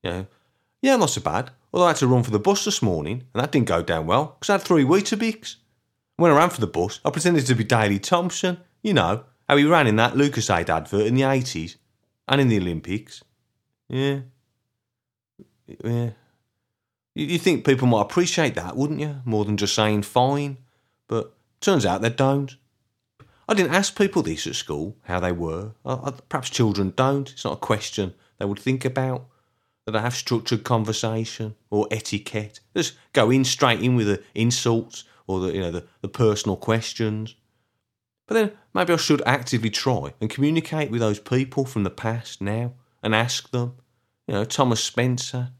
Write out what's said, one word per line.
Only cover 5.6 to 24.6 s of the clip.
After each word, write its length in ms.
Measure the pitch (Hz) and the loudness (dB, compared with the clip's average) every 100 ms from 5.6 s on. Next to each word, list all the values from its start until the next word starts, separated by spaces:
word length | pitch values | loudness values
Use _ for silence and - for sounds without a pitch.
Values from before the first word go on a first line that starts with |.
| _ _ _ _ _ - | _ _ _ _ _ 2
When 120 | 170 | 6
I 60 | 147 | 6
ran 140 | 175 | 4
for 100 | - | 2
the 60 | 101 | -4
bus, 340 | - 90 - 147 | -2 -4 -2 -4
I 20 | |
pretended 380 | 160 170 170 127 | 0 2 2 2
to 80 | |
be 100 | 120 | 0
Daley 340 | 107 120 104 101 | 2 2 4 0
Thompson. 600 | - 175 180 - 185 175 _ _ | 0 0 0 -2 -4 -4 _ _
You 100 | 214 | 0
know, 320 | 160 85 110 - _ - | 2 2 0 -6 _ 2
how 80 | 143 | 4
he 80 | |
ran 220 | 147 170 127 | 6 6 6
in 100 | 107 | 4
that 160 | 120 | 4
Lucozade 560 | 127 143 117 - 87 85 | 4 2 2 0 0 2
advert 380 | 80 80 101 107 | -2 0 0 2
in 80 | |
the 80 | 127 | 2
eighties 560 | 135 135 127 82 80 - _ _ _ _ - | 2 0 -2 -6 -8 -12 _ _ _ _ 0
and 140 | 139 | 2
in 60 | 131 | 4
the 100 | 107 | 2
Olympics." 680 | 90 82 - 104 - - _ _ _ _ _ _ _ | 0 -4 -6 -8 -8 -20 _ _ _ _ _ _ _
Yeah. 320 | 127 139 139 127 _ _ _ _ _ _ _ _ _ _ _ - _ - | -4 -2 -2 -8 _ _ _ _ _ _ _ _ _ _ _ -20 _ -20
Yeah. 440 | - 117 120 120 107 _ _ _ _ _ _ _ _ _ | -10 -4 -2 -4 -8 _ _ _ _ _ _ _ _ _
You, 120 | - 147 | -8 -4
you 120 | 170 | 0
think 260 | 180 147 | 0 2
people 220 | - 131 123 | 2 4 4
might 140 | 110 | 4
appreciate 520 | 101 - 175 - 147 - | 2 0 0 2 0 -2
that, 200 | 87 127 | -8 -4
wouldn't 240 | 147 147 | -4 -4
you? 220 | 151 139 | -6 -8
More 220 | 123 107 104 | -2 -2 0
than 100 | 104 | 0
just 180 | 101 | 0
saying, 280 | - 107 104 | 2 2 2
"Fine." 560 | 101 123 131 143 143 131 _ _ _ _ _ | 0 2 2 0 -4 -10 _ _ _ _ _
But 260 | 117 - _ _ _ | -6 -6 _ _ _
turns 240 | - 185 101 | 2 2 2
out 160 | 95 | 0
they 80 | 113 | -2
don't. 440 | 123 135 139 135 - _ _ _ _ _ _ - _ - | 2 2 2 -4 -12 _ _ _ _ _ _ -20 _ -2
I 60 | |
didn't 200 | 208 170 | 0 2
ask 220 | 175 196 - | 2 0 0
people 260 | 196 175 | 0 2
this 240 | 110 80 - | -2 -6 -6
at 100 | |
school, 420 | - | -8